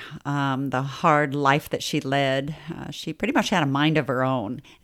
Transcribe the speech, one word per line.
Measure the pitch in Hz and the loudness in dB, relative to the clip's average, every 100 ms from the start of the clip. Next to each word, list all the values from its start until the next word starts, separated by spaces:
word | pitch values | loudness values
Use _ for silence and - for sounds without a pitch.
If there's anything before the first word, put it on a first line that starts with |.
| - 151 | -16 -10
um, | 143 143 139 131 139 | -4 -2 -2 -2 -2
the | 127 | -2
hard | 139 127 175 147 147 | -4 0 4 4 2
life | 143 139 143 - | 2 4 4 0
that | - | -6
she | - 151 | -2 -2
led. | 135 139 135 135 143 151 - | 0 0 2 0 -2 -8 -12
Uh, | - 139 | -10 -10
she | - - | -10 -10
pretty | 156 208 | -4 0
much | 277 - | 0 2
had | 185 | 2
a | 143 | 2
mind | 139 156 156 | 4 4 4
of | 131 | 2
her | 127 | 0
own. | 131 131 104 127 - - | 2 0 -2 -8 -12 -6